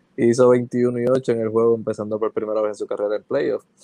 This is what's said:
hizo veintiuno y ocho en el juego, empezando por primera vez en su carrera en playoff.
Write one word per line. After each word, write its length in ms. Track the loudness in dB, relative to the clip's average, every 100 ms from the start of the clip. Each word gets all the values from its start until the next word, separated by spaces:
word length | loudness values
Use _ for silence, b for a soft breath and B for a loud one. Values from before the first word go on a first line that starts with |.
| _ -2
hizo 320 | 2 4 4
veintiuno 500 | 4 0 -2 -2 -2
y 80 | -2
ocho 260 | 0 0
en 80 | -2
el 80 | -2
juego, 280 | 0 2 0
empezando 420 | -2 -6 -6 -4
por 140 | -4
primera 280 | -4 -4 -2
vez 100 | -4
en 40 |
su 120 | -6 -2
carrera 300 | 0 2 -2
en 60 |
playoff. 420 | -4 -2 -2 -4 -8 _